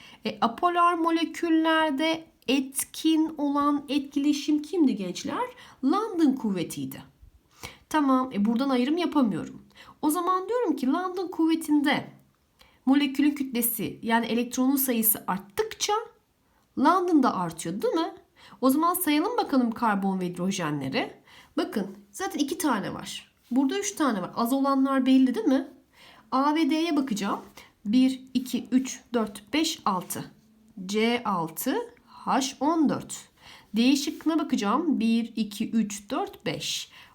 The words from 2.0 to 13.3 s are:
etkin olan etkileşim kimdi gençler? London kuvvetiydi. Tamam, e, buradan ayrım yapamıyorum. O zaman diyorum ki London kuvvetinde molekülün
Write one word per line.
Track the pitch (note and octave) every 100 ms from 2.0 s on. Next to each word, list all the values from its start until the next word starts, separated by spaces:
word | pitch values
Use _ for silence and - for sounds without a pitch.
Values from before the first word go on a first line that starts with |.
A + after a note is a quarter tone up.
| D#4+ D#4+ - _ -
etkin | C#4 C4 - - - D#4+ D#4+ D#4 D#4
olan | C#4+ C#4+ C#4+ D4 -
etkileşim | D4 C4+ C#4+ C#4+ D4 - D4+
kimdi | - F#4 C4+ G3+
gençler? | F3+ F3 - F4 B4 - - -
London | C4 F#4 A4+ F4+ D4+
kuvvetiydi. | C4 A3 F#3 D#3+ - C3+ - - _ - _ _ _ - - _
Tamam, | D#4 C#4 C4 C4
e, | G3
buradan | G#3 A#3 C#4
ayrım | B3+ B3+ E4+
yapamıyorum. | E4 D4 A#3+ D#3+ - - - - - -
O | D4+
zaman | E4 F4 F#4 F#4+
diyorum | A#4+ A4 -
ki | B3+
London | E4+ F#4 F4+ E4+
kuvvetinde | - D#4+ D#4+ D#4 D4 C#4+ G3+ - - _ _ _ _ - _ -
molekülün | C#4+ C#4+ C4+ D4